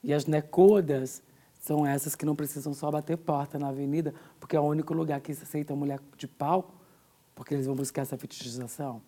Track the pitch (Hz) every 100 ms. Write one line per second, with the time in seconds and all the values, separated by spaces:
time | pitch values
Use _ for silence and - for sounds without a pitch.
0 | - 147 143 151 151 - 190 208 160 139
1 | 131 - _ - _ _ - 151 147 139
2 | 151 - 151 147 147 143 143 139 151 151
3 | 147 165 165 147 143 143 143 135 139 151
4 | 160 - - - - 160 147 151 151 160
5 | 160 143 156 143 - 151 147 143 143 139
6 | - - 131 - 143 185 - - - _
7 | _ _ _ - - 143 131 135 135 -
8 | 135 131 - - 127 120 120 - 139 117